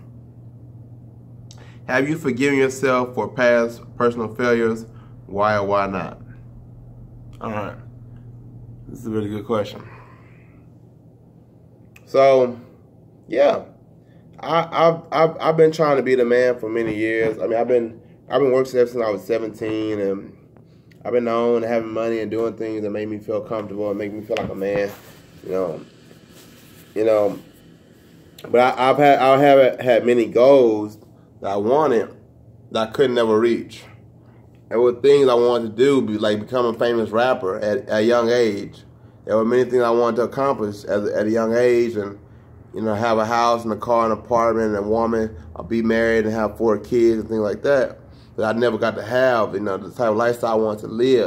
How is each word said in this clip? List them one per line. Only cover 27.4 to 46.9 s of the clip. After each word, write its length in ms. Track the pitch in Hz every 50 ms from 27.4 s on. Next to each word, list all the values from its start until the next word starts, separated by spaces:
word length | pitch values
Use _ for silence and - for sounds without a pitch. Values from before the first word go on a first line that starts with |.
| - - - - - - - - - - - _ - - - - - - - - - -
but 280 | 113 120 123 127 113
I, 140 | 117 127 131
I've 60 | 123
had, 200 | 131 147 139 139
I 220 | 107 127 135 135 135
haven't 420 | 147 143 139 135 131 123 - -
had 240 | 120 127 120 110 110
many 220 | 120 123 120 113
goals 720 | 104 92 113 123 135 143 135 123 113 107 104 107 107 - - - - - - - - - -
that 80 | - 98
I 60 | 98
wanted 520 | 104 101 110 135 151 156 139 120 110 - - - - - - - - - - - - - -
that 200 | - 110 110 110
I 20 |
could 180 | - - 143 123
never 300 | 120 120 117 113 107 107
reach. 420 | 117 120 113 90 - - - - - - - - - - - - - - - - - - - - - -
There 100 | 107 113
were 140 | 123 123 120
things 340 | - 127 139 143 143 139
I 60 | 131 120
wanted 380 | 120 120 120 120 120 117 110
to 40 | 101
do, 280 | 107 131 143 143 131 113
be, 160 | 107 107 104
like 200 | 110 107 104 107
become 260 | 107 - 123 127 120
a 60 | 117 117
famous 320 | 113 127 120 117 117 110 95
rapper 480 | 101 113 120 127 123 - - 92 98
at, 320 | 107 104 104 104 101 - -
at 120 | 107 107
a 20 | 110
young 260 | 117 120 120 117 113
age. 540 | 120 123 120 110 98 98 78 - - - - - - - - - - - -
There 100 | - 104
were 80 | 110 113
many 240 | 113 123 127 123
things 140 | 110 120 127
I 80 | 120 117
wanted 280 | 117 117 120 117 110
to 40 | 120
accomplish 600 | 117 104 - 139 135 139 131 110 107 104 101 104 -
at, 200 | - 95 104 104
at 220 | - - 90 107
a 60 | 110
young 240 | 110 113 113 113 113
age, 400 | 120 123 123 120 120 120 113 104
and, 240 | 104 101 98 101 - - - - - - - - - - - -
you 60 | 98
know, 120 | 110 110 104
have 240 | 101 117 117 110
a 80 | 110 110
house 380 | 110 120 117 120 117 120 117 110
and 100 | 113 104
a 40 |
car 260 | 101 - - 120 117 113
and 100 | 110 110
apartment 640 | 104 - - 120 117 117 117 110 113 110 110 104
and 100 | 98 101
a 20 |
woman, 480 | 104 110 113 113 113 113 110 110 110 - - - - -
or 80 | - -
be 180 | - 117 113
married 440 | 113 110 113 113 113 113 113 113 107
and 80 | 107 110
have 240 | 113 107 101 104 -
four 180 | 113 117 107
kids 440 | 104 104 -